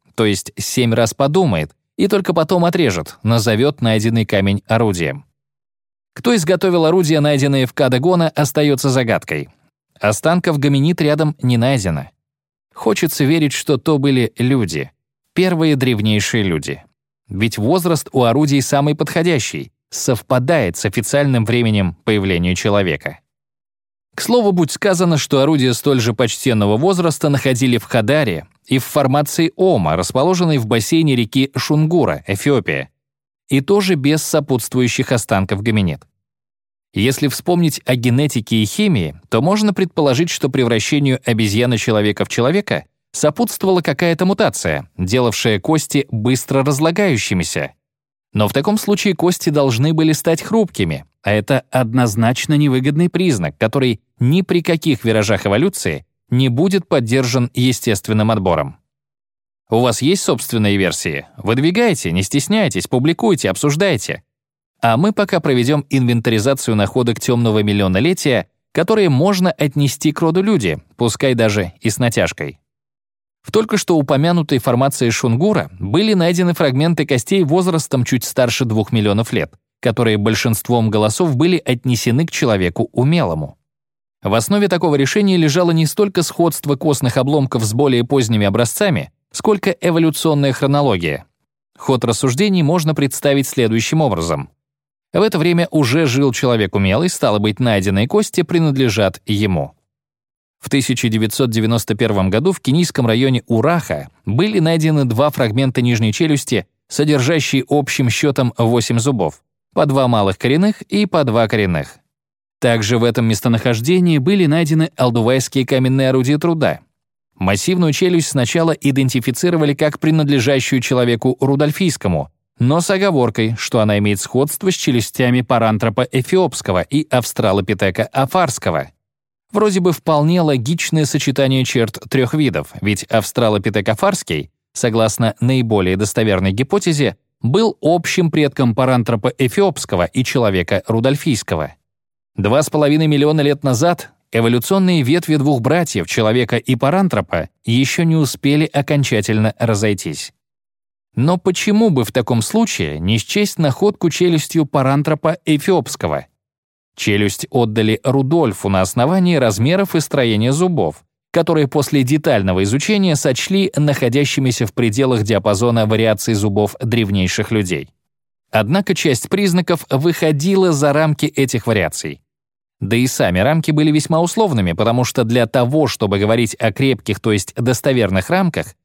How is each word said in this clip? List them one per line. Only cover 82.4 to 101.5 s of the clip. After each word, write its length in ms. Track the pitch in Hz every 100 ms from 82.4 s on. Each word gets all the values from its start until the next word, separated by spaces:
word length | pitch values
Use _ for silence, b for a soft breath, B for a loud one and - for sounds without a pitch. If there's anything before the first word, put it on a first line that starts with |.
| 120 101 90 - -
умелому. 640 | - 131 170 104 80 71 - _ _ _ _ _ _
В 100 | 101
основе 340 | 110 110 202 202
такого 260 | 175 165
решения 420 | 147 135 180 196 180
лежало 360 | 156 156 175
не 140 | 165 156
столько 360 | - 208 185
сходство 540 | 165 - 170 - 143 139
костных 400 | 160 143 127 139
обломков 480 | 131 151 135 123
с 100 | 110
более 300 | 117 143 120
поздними 420 | 120 139 113 110 101
образцами, 640 | 107 120 - 208 113 67 _ _
сколько 380 | - - 208 202
эволюционная 800 | 175 175 165 165 151 160 147 139
хронология. 720 | 120 139 143 139 95 85 71 - _ _ _ _ _
Ход 280 | - 131
рассуждений 580 | 117 110 135 127 208 185
можно 320 | 147 175 160
представить 540 | 147 139 - 147 139 135
следующим 520 | - 113 113 - 160
образом. 500 | 143 85 82 73 69 _ _ _ _ _ _
В 120 | 170
это 160 | 208 175
время 300 | 170 170 165
уже 340 | 156 123 147
жил 280 | 151 127 139
человек 420 | 117 131 117 98
умелый, 340 | - 95 104 180
стало 300 | - 120 104
быть, 220 | 107 104
найденные 460 | 127 101 95 95 113
кости 360 | 208 214 -
принадлежат 800 | 165 175 160 135 127 104 98 -
ему. 480 | - 104 107 85 69 _ _ _ _ _ _ _ _ _
В 80 | -
тысяча 400 | 143 127 120 120
девятьсот 420 | 110 110 - 127